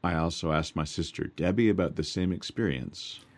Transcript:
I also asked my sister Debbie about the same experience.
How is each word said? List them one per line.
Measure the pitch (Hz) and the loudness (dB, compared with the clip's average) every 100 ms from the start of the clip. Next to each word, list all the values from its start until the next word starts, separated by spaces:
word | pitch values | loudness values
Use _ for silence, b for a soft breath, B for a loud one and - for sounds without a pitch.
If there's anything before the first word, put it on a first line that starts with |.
I | 90 | 0
also | 82 82 80 82 | 2 0 0 0
asked | 78 78 80 | 2 0 -2
my | |
sister | 78 - 80 - - - | -4 -4 -6 -4 -6 0
Debbie | 87 104 110 | 2 4 4
about | 92 87 - | 4 2 0
the | |
same | 76 98 92 | -4 -2 0
experience. | 85 - - 104 65 55 - - - b | -2 -4 -2 0 0 -6 -10 -14 -16 b